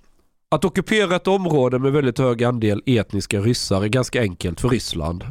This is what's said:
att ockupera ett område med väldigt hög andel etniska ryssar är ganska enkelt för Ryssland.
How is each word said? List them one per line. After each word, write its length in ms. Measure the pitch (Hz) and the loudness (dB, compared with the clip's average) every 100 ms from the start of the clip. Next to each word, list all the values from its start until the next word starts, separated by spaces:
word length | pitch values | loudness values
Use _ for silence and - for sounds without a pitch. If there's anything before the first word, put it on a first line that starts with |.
| _ _ _ _ - | _ _ _ _ -4
att 140 | 156 185 | -2 0
ockupera 500 | 190 - 214 190 180 | -2 0 0 2 0
ett 120 | - | 2
område 520 | 196 180 151 127 127 | 0 2 2 2 2
med 120 | 135 | 2
väldigt 280 | 147 131 113 | 2 0 2
hög 240 | 127 117 | 0 2
andel 380 | 120 120 110 101 - | 0 2 0 0 2
etniska 540 | 120 95 101 - 101 | 0 0 -4 -2 -2
ryssar 440 | 107 123 - 95 | 0 0 0 0
är 40 | 104 | 0
ganska 340 | 127 123 127 | 0 -2 -2
enkelt 400 | 104 87 90 85 | -2 -4 -6 -2
för 80 | 123 | 0
Ryssland. 540 | 120 - 85 78 87 104 | 0 -2 -6 -4 -6 -8